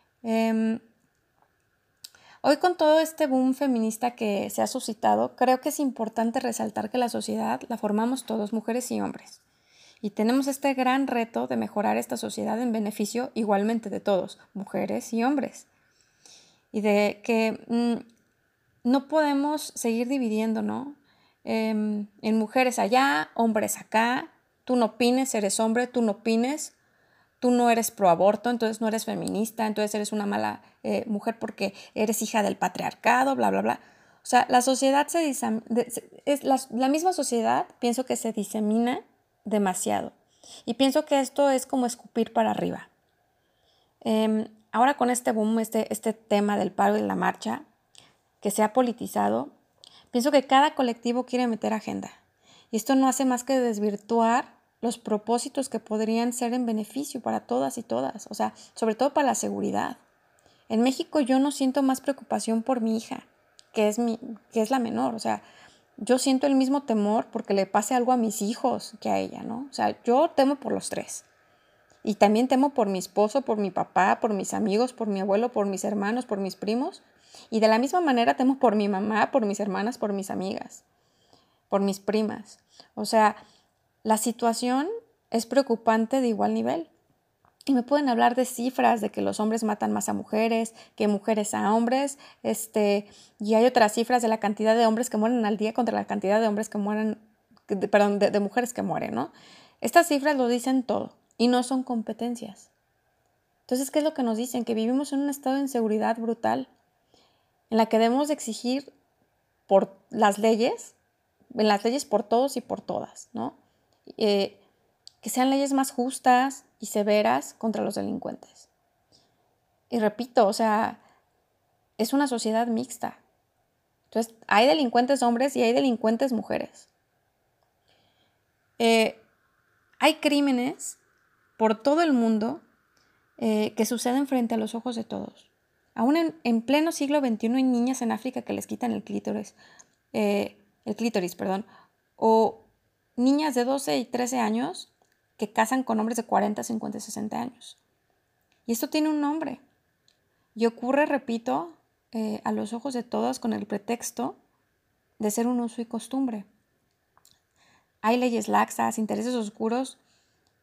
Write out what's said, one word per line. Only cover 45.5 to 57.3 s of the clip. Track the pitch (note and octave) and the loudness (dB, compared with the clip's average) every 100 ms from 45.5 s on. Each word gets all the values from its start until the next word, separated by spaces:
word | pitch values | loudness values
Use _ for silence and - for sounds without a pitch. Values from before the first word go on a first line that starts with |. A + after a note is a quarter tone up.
| A3+ | 0
este, | A3 A3+ - | 0 -2 -2
este | G#3+ A3+ | -4 -4
tema | G#3+ _ G3+ G#3 G3+ | -6 _ 0 2 0
del | G3 | -2
paro | - G3+ G#3+ | 2 2 2
y | |
la | G#3 F#3 | 0 0
marcha, | F3+ - G#3+ A#3 - _ _ - _ _ _ _ | -2 -2 -6 -8 -10 _ _ -20 _ _ _ _
que | G3+ | -4
se | A3 | 0
ha | G#3+ | 0
politizado, | C4 B3 - F#3+ G3+ G#3 A#3+ C#4+ - _ _ - - _ | 2 0 -4 -6 -2 0 0 -4 -14 _ _ -20 -20 _
pienso | B3 C4 | -2 2
que | C#4 C4 | 2 4
cada | C4+ D4+ | 4 4
colectivo | D4+ A#3+ A#3 A#3+ A#3+ B3 | 2 -2 -2 -2 -2 -2
quiere | B3 B3 | -2 -2
meter | A3 G#3+ | -2 -2
agenda. | G#3+ - G3 - - _ _ _ - _ | -4 -4 -8 -10 -16 _ _ _ -20 _
Y | A3 | -4
esto | - | 2
no | C4+ C4+ | 4 4
hace | B3+ | 2
más | C4 B3 | 0 0
que | B3 C4 | 0 0
desvirtuar | A#3+ G#3 G#3 G3+ - A#3 A3+ B3 - _ _ _ | 2 0 -2 -4 -2 2 4 2 -2 _ _ _
los | A#3 A3+ | -6 -6
propósitos | - G#3 A3+ A#3+ C#4+ - C4 | -4 -4 0 -2 -2 -6 -4
que | A3 | -6
podrían | - A3 A3 A3+ A#3+ | -4 -2 0 0 0
ser | A#3+ A#3 | -2 -2
en | B3+ A#3 | -2 -2
beneficio | G#3+ G#3+ C4+ D4 B3 | -4 -4 -8 -8 -6
para | A3+ | -4